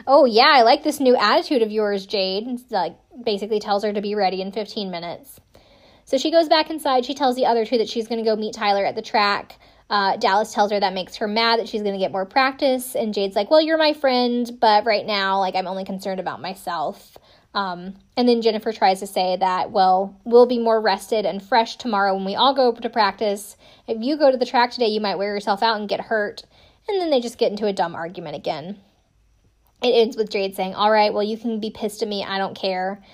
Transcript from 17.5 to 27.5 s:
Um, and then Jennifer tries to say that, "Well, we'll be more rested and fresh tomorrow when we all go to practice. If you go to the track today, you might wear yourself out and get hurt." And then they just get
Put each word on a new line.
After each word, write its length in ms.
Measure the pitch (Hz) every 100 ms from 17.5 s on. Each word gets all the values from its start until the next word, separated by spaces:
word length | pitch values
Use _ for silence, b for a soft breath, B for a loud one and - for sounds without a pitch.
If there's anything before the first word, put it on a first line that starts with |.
Um, 400 | - 190 175 185 - _ -
and 100 | 247
then 140 | 233
Jennifer 320 | 220 214 226
tries 260 | 214 196 190
to 80 | 196
say 300 | 196 185 185
that, 340 | 185 185 -
"Well, 480 | 202 185 185 196 - 240
we'll 200 | 240 240
be 140 | 240
more 220 | 226 220
rested 440 | 214 190 - 220 190
and 160 | 190
fresh 360 | - 240 226 -
tomorrow 360 | 247 202 196
when 120 | 196 190
we 100 | 202
all 180 | 262
go 200 | 277 247
to 160 | 233 240
practice. 640 | 240 202 190 214 202 - - b b b
If 160 | 226
you 140 | 247 302
go 120 | 285
to 60 | 254
the 100 | 247
track 260 | 247 247
today, 160 | 247 220
you 120 | 214
might 180 | 208 175
wear 160 | 208
yourself 300 | 202 220 196
out 160 | 226 214
and 80 | 208
get 140 | 196
hurt." 420 | - 220 208 - - b b b -
And 100 | 392
then 120 | 330
they 100 | 262
just 160 | 233 -
get 140 | 208